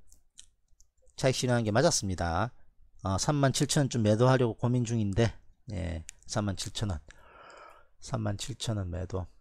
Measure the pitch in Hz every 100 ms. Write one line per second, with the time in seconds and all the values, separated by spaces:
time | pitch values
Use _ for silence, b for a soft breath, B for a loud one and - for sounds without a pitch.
0 | - - _ - - _ _ _ _ _
1 | _ - 135 127 135 120 110 104 160 -
2 | 101 87 85 85 113 - - - - -
3 | 95 95 - 147 139 120 147 - 131 131
4 | 104 107 127 131 120 107 123 123 117 117
5 | 104 95 117 - - - - 104 87 82
6 | 80 - - 120 104 92 107 - 107 82
7 | - B B B B B B B B B
8 | - 120 107 101 - 110 - 104 92 87
9 | 92 92 87 -